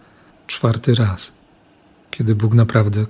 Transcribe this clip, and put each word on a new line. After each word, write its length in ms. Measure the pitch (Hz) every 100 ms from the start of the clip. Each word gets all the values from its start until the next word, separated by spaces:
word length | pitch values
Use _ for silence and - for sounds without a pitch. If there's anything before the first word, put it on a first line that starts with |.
| _ _ _ _ -
czwarty 480 | - 117 113 - 117
raz, 360 | 107 92 - - _ _ _ _ _ _ _
kiedy 240 | - 113 104
Bóg 180 | 107
naprawdę 520 | 113 110 110 107 104 110